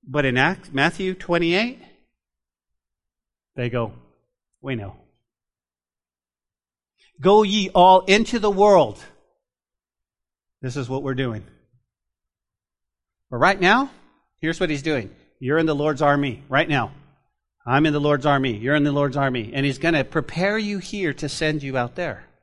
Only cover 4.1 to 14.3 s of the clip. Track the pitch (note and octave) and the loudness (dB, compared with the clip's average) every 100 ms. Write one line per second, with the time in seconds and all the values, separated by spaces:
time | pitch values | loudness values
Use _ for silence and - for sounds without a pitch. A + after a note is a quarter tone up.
4.1 | _ _ _ _ _ C#3 A#2+ G2 - _ | _ _ _ _ _ -8 -8 -10 -18 _
5.1 | _ _ _ _ _ _ _ _ _ _ | _ _ _ _ _ _ _ _ _ _
6.1 | _ _ _ _ _ _ _ _ _ _ | _ _ _ _ _ _ _ _ _ _
7.1 | _ F#3 G#3 G#3 G#3 F#3 F#3 F3+ F#3 F#3+ | _ 4 4 4 0 0 6 8 8 6
8.1 | G#3 A3+ A#3+ G#3 G3 G#3 F#3+ B2 G2+ - | 2 2 -2 -2 4 6 6 4 -4 -20
9.1 | _ _ _ _ _ _ _ _ _ _ | _ _ _ _ _ _ _ _ _ _
10.1 | _ _ _ _ _ B2+ C3+ B2 C3+ C#3 | _ _ _ _ _ -10 -8 -6 -6 -4
11.1 | C3 B2+ G#2+ - _ _ _ _ _ _ | -4 -4 -6 -14 _ _ _ _ _ _
12.1 | _ _ _ _ _ _ _ _ _ _ | _ _ _ _ _ _ _ _ _ _
13.1 | _ _ A#2+ E3 G3+ F3+ A#3 C#4 - _ | _ _ 0 2 4 2 2 0 -8 _
14.1 | _ _ | _ _